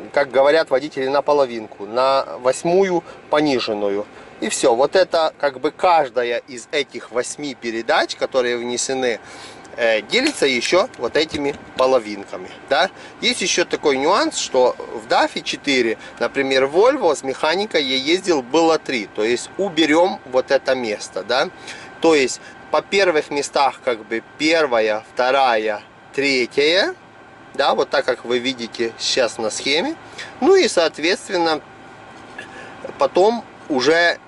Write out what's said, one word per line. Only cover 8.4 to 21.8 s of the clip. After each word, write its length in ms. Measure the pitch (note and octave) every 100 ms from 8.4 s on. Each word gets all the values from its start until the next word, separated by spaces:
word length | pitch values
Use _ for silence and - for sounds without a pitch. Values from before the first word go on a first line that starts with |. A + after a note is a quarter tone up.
| B2 A#2+
внесены 640 | A#2+ A#2+ - C3 B2+ G#2+ - - - - - -
э, 240 | A#2 A2
делится 440 | G#2 A3+ D4 - C#3+
еще 440 | B2 - F3 A#3+ -
вот 180 | A#2+ C#3+
этими 400 | D#3+ D3+ C#3+ C#3 - -
половинками, 720 | C3 C3 G#2+ G2+ G2 G2 F#2 - -
да. 200 | C#3 F#3+ - - -
Есть 200 | G#3 B3
еще 240 | F#3 - E3+
такой 320 | D3+ D3+ C3
нюанс, 400 | D3 G#3+ D#4 -
что 380 | - C3 B2 -
в 300 | - A#2 A2+
дафе 340 | F#3 G#3 F#3
четыре, 560 | - - - C3 A2+ G#2+ - -
например, 460 | A#2 C3+ C3+ C3+ C3+
Volvo 500 | D#3+ A#3+ D4+ F3+ C3+
с 80 |
механикой 600 | C3+ B2+ D#3 F3+ G#3 E3+
я 120 | C3+ C3
ездил, 460 | C3+ F3+ E3 D3+
было 360 | A#2+ D3+ E3 D#3
три, 300 | - C3 F#2+ -
то 80 |
есть 260 | A2 A#2+ - -
уберем 600 | G3 D#3 D#3 D#3 F#3 G#3+ C3
вот 260 | B2+ -
это 240 | C3+ - C3
место, 480 | A#2 G2+ - F#2+
да. 260 | G2 B2 F3+ - - -